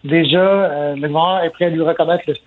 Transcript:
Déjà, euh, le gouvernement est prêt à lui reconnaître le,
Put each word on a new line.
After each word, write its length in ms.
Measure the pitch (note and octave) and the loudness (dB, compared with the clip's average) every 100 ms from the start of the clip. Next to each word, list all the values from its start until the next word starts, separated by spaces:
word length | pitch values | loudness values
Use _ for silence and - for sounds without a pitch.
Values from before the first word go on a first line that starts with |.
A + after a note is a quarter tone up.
Déjà, 360 | C#3+ E3 D3+ F3 | -2 0 2 2
euh, 500 | F#3+ G3 F#3 D3 D3 C#3 | 4 2 0 -2 -4 -4
le 120 | D3 | -2
gouvernement 340 | D3+ F3 F#3+ | 0 0 0
est 80 | E3+ | -2
prêt 160 | - F3 | -2 -2
à 40 | |
lui 120 | E3 | 0
reconnaître 420 | D#3+ D3+ D#3 F3 E3 | 0 0 0 0 -2
le, 80 | C#3 | -6